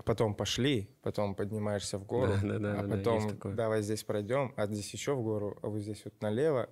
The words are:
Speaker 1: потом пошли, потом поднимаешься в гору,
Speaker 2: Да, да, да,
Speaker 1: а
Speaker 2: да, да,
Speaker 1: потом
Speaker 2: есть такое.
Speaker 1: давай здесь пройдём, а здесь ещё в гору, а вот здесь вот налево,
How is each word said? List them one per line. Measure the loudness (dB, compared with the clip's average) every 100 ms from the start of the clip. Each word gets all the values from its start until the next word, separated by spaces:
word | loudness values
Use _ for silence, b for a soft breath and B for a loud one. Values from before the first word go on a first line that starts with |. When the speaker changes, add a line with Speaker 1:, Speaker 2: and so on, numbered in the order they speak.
Speaker 1:
потом | 0 2 2 2
пошли, | -2 2 2 2 -2 -8
потом | -6 -2 -2
поднимаешься | -2 -4 -2 -2 -2 -2 -6
в | -2
гору, | 0 2
Speaker 2:
Да, | 4
да, | 2 0
да, | 0 0
Speaker 1:
а |
Speaker 2:
да, | 0
да, | 0
Speaker 1:
потом | 2
Speaker 2:
есть | 2 2
такое. | -2 -4 0
Speaker 1:
давай | 2 2
здесь | 2 -2
пройдём, | -2 -2 0 0 0 0
а | -2
здесь | -2 -4
ещё | -6 -2 0
в |
гору, | 0 0 -2 -4
а | -4
вот | -4
здесь | -4 -8
вот | -10 -6
налево, | -2 2 4 2 0